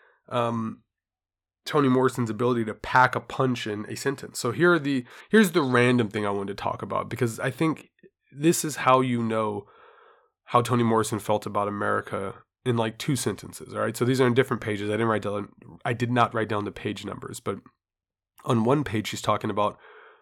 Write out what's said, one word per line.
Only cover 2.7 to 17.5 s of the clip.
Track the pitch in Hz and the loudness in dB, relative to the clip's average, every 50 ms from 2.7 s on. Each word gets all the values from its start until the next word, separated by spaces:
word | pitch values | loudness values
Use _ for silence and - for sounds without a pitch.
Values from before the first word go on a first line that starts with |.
| 104 | -6
pack | - - - - 131 127 - - | -8 -6 0 4 4 4 4 2
a | 110 | -2
punch | - - - - 135 131 123 120 - 110 | -6 -6 -2 0 0 0 0 -2 -4 -6
in | 104 104 104 - | -6 -6 -8 -8
a | 107 | -10
sentence. | - - 139 135 - - - - - | -6 -4 -4 -4 -4 -8 -12 -10 -6
So | - 123 | -4 -4
here | 117 123 165 180 175 | 0 2 4 4 4
are | 165 | 2
the, | 135 143 139 127 120 - - - - - | 2 -2 -2 -4 -4 -8 -14 -20 -2 4
here's | - 214 220 175 | 6 6 6 6
the | 156 175 | 4 2
random | 147 127 123 120 123 123 127 120 113 101 | 2 4 6 6 6 6 6 4 2 2
thing | - 107 104 | 0 -2 -2
I | 101 | -2
wanted | 101 101 98 98 98 - | -2 -2 -4 -6 -8 -6
to | - | -4
talk | - - - | -4 -4 -4
about, | - 98 - - 92 101 | -6 -6 -4 -4 -4 -6
because | 110 - 127 117 110 - | -2 -2 -2 -2 -2 -4
I | - 131 | -6 -6
think | 120 - 165 160 151 - - - _ _ - - _ _ _ _ | -2 -2 -2 -2 -2 -4 -10 -18 _ _ -20 -20 _ _ _ _
this | - 139 147 165 175 - - | -10 0 2 2 2 2 0
is | 156 135 - | -4 -6 0
how | 127 131 131 131 | 4 6 6 6
you | 135 131 120 117 | 4 2 0 0
know | 117 113 113 110 110 107 104 104 - - _ - - - - _ _ - _ _ _ _ _ _ _ | 0 0 0 0 -2 -2 -4 -6 -10 -12 _ -20 -20 -20 -20 _ _ -20 _ _ _ _ _ _ _
how | - - 123 | 0 2 2
Toni | 117 117 123 120 117 | 2 4 2 2 2
Morrison | 113 113 110 107 - 113 104 | 4 4 2 2 0 -2 -4
felt | - - 107 104 - | -2 -2 -2 -2 -2
about | 104 101 104 101 101 | -4 -4 -2 -2 -2
America | 101 101 104 104 104 104 104 - - 98 98 98 - - - _ _ _ _ | -4 -4 -2 -2 -2 -2 -4 -4 -6 -6 -6 -8 -10 -14 -20 _ _ _ _
in, | 127 120 | -2 0
like, | 117 113 110 110 - | 0 0 -2 -4 -4
two | - - 143 | -4 -4 -2
sentences, | 120 - 120 98 - - - - - 76 - 98 | -2 -2 -4 -6 -6 -10 -16 -18 -18 -16 -10 -6
all | 107 | -4
right? | 110 110 113 | -4 -4 -2
So | - 123 | -2 0
these | 120 135 123 | 0 2 4
are | 131 127 | 4 4
in | 120 | 4
different | 127 123 - 123 104 - | 2 2 0 -2 -4 -4
pages. | 110 107 98 101 104 | -4 -4 -4 -4 -2
I | 107 | -2
didn't | 107 117 113 | 0 0 0
write | 110 104 | 0 0
down, | 104 104 101 104 101 - - _ - - 85 - - | -2 -4 -6 -6 -8 -10 -14 _ -20 -20 -20 -8 -6
I | 127 120 | -6 -4
did | 120 123 117 | -2 -2 0
not | 123 120 117 104 - | 2 2 2 2 2
write | 113 110 101 | -2 -2 -2
down | 110 104 104 | -2 -4 -4
the | 98 | -4
page | - - - 110 107 98 - | -8 -6 -6 -6 -6 -6 -8
numbers, | 101 95 - - - 117 - | -10 -12 -10 -12 -12 -14 -8
but | - 101 | -6 -6